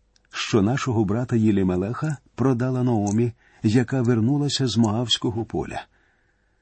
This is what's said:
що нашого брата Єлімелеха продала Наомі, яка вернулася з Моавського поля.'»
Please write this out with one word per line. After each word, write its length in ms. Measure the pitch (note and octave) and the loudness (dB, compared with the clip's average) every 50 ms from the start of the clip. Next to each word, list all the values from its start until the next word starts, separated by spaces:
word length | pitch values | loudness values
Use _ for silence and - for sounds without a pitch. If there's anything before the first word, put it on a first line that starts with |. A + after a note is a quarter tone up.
| _ _ _ _ _ _ | _ _ _ _ _ _
що 320 | - - - - - A2 F#2+ | -12 -10 -4 0 2 2 4
нашого 420 | G#2 C3 D3 - C3 A#2 A2+ G#2+ | 2 2 0 -2 -2 0 0 0
брата 320 | F2+ G2+ A#2+ B2+ - B2+ | 0 0 -2 -2 -2 0
Єлімелеха 800 | A2+ A2 A2 G#2 F#2+ F#2+ F#2 F2+ F2+ F#2+ G2+ B2 - D3 D#3 D3 - _ _ _ | 2 2 4 4 2 2 2 0 0 -2 -4 -4 -6 -6 -6 -6 -8 _ _ _
продала 480 | - A#2+ C3+ C3 A#2 B2+ C3 C3 B2+ B2 | -2 0 0 0 0 0 -2 -2 -2 0
Наомі, 500 | B2 A#2+ G#2+ G2+ G2+ G2+ A2+ A#2+ A#2+ - _ _ _ _ _ - | 0 0 0 0 0 0 0 0 0 -2 _ _ _ _ _ 0
яка 400 | A2 G#2 B2+ B2 - C#3 C3 A#2+ | 2 2 2 2 0 0 0 0
вернулася 640 | A2+ B2 A2 G#2+ B2 C#3+ C#3+ C#3+ C#3 - - C3+ | 2 2 2 2 2 2 0 0 -2 -2 -2 -2
з 100 | B2 G2 | 0 2
Моавського 680 | A2+ A#2 A2 G2+ A#2 B2 A2 - - - B2+ F#2+ A2+ A2 | 2 2 2 2 0 -2 -2 -2 -2 -2 -2 -4 -4 -6
поля.'» 420 | - - E2 - - - - - - _ _ _ _ _ _ _ _ _ _ _ _ _ _ | -6 -6 -6 -6 -6 -8 -10 -12 -14 _ _ _ _ _ _ _ _ _ _ _ _ _ _